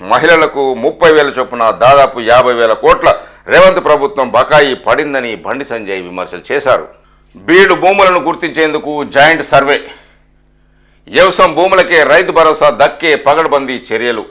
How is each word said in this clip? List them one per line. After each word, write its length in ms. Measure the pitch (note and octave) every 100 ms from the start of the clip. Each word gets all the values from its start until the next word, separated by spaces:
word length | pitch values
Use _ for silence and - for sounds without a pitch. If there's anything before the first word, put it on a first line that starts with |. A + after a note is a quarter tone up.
| F#2
మహిళలకు 500 | B2 D#3+ E3 - C#3+ C3+ A#2+
ముప్పై 260 | C3+ D#3+ E3+ D#3
వేల 140 | C#3+ B2
చొప్పున 260 | B2+ A#2+ A2+ F#2
దాదాపు 380 | A#2+ C#3 C3+ A#2+ A2+
యాభై 240 | B2 B2 A#2+
వేల 120 | A2+ G#2+
కోట్ల 240 | D3 F3 E3 - - - -
రేవంత్ 300 | C#3 D#3 F#3 D3
ప్రభుత్వం 400 | D3 C#3 C#3 B2 A2+
బకాయి 380 | C3 D3 C#3+ B2 G#2
పడిందని 460 | B2+ D3 C#3 A#2+ G#2 F#2+
బండి 200 | B2 C#3
సంజయ్ 340 | A#2 G2+ F#2+ F2+
విమర్శలు 360 | F#2 F2+ F2+ -
చేశారు. 340 | C3+ C#3 G#2 - _ _ _ _ - G2+
బీడు 260 | F3 F#3+ E3
భూములను 400 | E3+ G3+ F#3+ F3+ C#3+
గుర్తించేందుకు 680 | D#3+ E3+ C#3 D#3 D3+ D3 D3 B2+ C#3
జాయింట్ 280 | D3+ D#3+ C#3
సర్వే. 260 | C#3+ C#3 C#3 - - _ _ _ _ _ _ _ _ _ _ _
వ్యవసాయం 460 | A2+ F#3 F3+ F#3 D3+
భూములకే 420 | F#3 F#3+ E3 E3+ C3+
రైతు 180 | D#3 F#3 D#3+
భరోసా 320 | D#3+ D3+ D3 A#2
దక్కే 300 | D3 - E3+ D3 C#3
పగడ్బందీ 520 | D3+ D#3 D3 C3+ B2 -
చర్యలు. 360 | A2+ A#2+ A2+ -